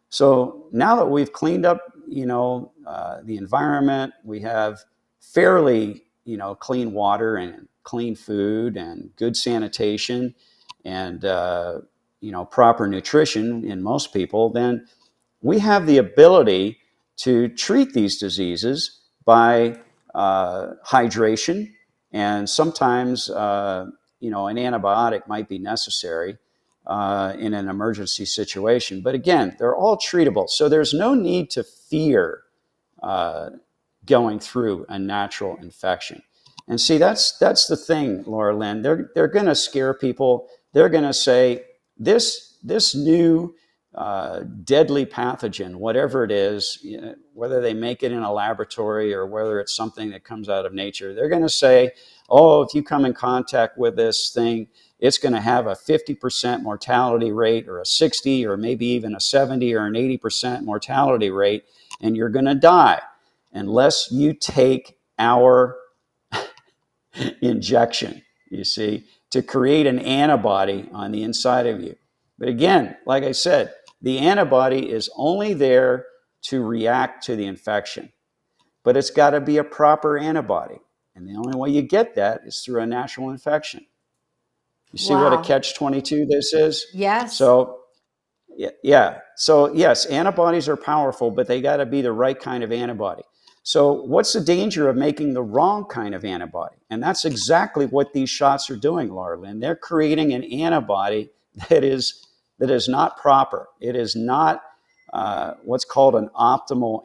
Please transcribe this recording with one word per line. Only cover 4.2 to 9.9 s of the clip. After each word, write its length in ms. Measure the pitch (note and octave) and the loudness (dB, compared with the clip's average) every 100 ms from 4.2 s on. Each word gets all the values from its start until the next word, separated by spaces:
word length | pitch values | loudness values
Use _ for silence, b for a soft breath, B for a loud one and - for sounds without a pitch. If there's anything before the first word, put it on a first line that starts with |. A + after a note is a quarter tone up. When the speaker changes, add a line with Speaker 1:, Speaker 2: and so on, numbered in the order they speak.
| A2 | -14
Speaker 1:
we 160 | G#2+ | -12
have 380 | A2 A2+ G#2+ G#2 _ _ _ _ | -6 -2 -4 -6 _ _ _ _
fairly, 840 | _ - F3+ F#3 D3 A2+ G#2+ G2+ _ _ - | _ 2 4 4 4 2 0 -6 _ _ -14
you 100 | G#2+ | -10
know, 200 | G2 G2+ | -10 -12
clean 360 | - B2+ A#2 | -8 -6 -4
water 460 | G#2 G2+ G#2 A2+ G#2+ | -2 -2 0 -2 -4
and 320 | F2+ - - _ - | -6 -14 -20 _ -12
clean 300 | A#2+ A#2+ A2 | -8 -6 -8
food 600 | - G#2 G2+ A2 A#2 G2+ | -6 -2 0 0 -4 -6
and 340 | E2 E2 - - | -10 -14 -16 -6
good 220 | A2+ A2+ | -4 -2
sanitation 960 | - A#2 G#2+ - G#2+ | -2 -2 -4 -4 -2